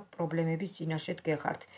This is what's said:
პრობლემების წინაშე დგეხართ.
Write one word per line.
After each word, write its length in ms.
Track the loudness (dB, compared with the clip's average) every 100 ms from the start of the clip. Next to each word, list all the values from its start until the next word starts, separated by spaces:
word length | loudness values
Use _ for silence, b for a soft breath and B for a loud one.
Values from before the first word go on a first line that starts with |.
| -2
პრობლემების 640 | -2 0 2 4 2 -2
წინაშე 420 | -2 -2 0 -2
დგეხართ. 480 | -2 0 2 2 -2 -6